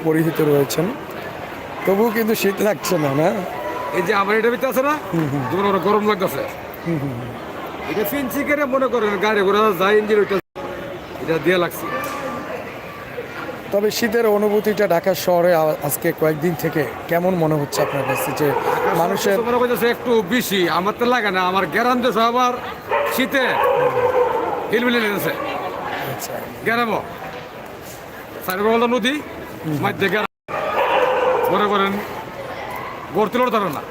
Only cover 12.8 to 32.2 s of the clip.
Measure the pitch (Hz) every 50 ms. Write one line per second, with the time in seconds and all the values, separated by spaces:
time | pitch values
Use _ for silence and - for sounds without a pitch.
12.8 | - - - - - - - - - - - - - - - - - - - 196
13.8 | 208 214 202 - - 233 202 233 233 220 208 208 208 214 202 214 208 214 208 175
14.8 | 208 190 170 170 170 190 185 - - - 180 175 170 180 175 160 156 156 151 -
15.8 | - 147 143 - - 170 156 - 160 156 156 151 143 180 170 - - 165 - 160
16.8 | 143 123 - - - - 170 170 175 185 190 175 160 156 156 151 143 139 - -
17.8 | 151 - - 143 135 - - - - - 135 - 151 143 135 - - - - -
18.8 | - - - 165 165 180 196 196 - 202 196 214 226 233 240 247 247 247 247 196
19.8 | 202 240 233 233 233 240 240 226 208 165 208 254 185 - 190 196 180 165 156 165
20.8 | 180 202 214 - 240 240 247 247 214 208 190 185 185 180 185 190 185 170 143 202
21.8 | 233 247 254 247 233 254 202 208 226 233 233 247 254 247 247 254 - - - -
22.8 | - - - - 587 - - - 262 269 277 277 254 220 170 - 539 508 - -
23.8 | 494 494 - 494 494 494 - 508 494 - - - - - - - - - - 233
24.8 | 240 247 240 240 220 214 202 185 135 160 151 - - - - - - - - -
25.8 | - - - - - 127 131 - - - - - - - - - - - 226 233
26.8 | 240 226 202 147 - - - - - - - - - - - - - - - -
27.8 | - - - - - - - - - - - 160 156 - 185 190 202 220 226 233
28.8 | 233 240 240 254 196 254 285 302 - - - - - - - - - 156 156 143
29.8 | - 202 202 156 185 190 170 214 208 - _ _ _ - - - - - - -
30.8 | - - - - - - - - - - - - - - 170 196 208 202 202 202
31.8 | 196 196 196 202 208 - - -